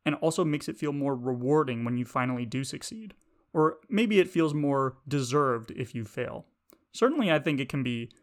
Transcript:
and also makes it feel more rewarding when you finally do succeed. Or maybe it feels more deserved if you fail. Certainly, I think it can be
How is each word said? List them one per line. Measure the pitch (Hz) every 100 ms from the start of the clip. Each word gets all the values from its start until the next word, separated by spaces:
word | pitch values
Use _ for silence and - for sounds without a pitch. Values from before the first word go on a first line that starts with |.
| 147
and | 147
also | 160 160 165
makes | 151 156
it | 160
feel | 147
more | 143 139 131
rewarding | 123 127 127 151 139 117 117
when | 123
you | 120
finally | 131 127 127 120
do | 127
succeed. | 135 123 - 220 214 - _ _ _
Or | 165 156 160 -
maybe | 208 226 208
it | 180
feels | 170 156
more | 147 143 139 131 131 143
deserved | 143 123 143 135 117 110
if | - 110
you | 120 107
fail. | - 120 117 - _ _ _ _
Certainly, | - 262 320 208
I | 151
think | 170 139
it | 139
can | 143
be | 123 120 113 _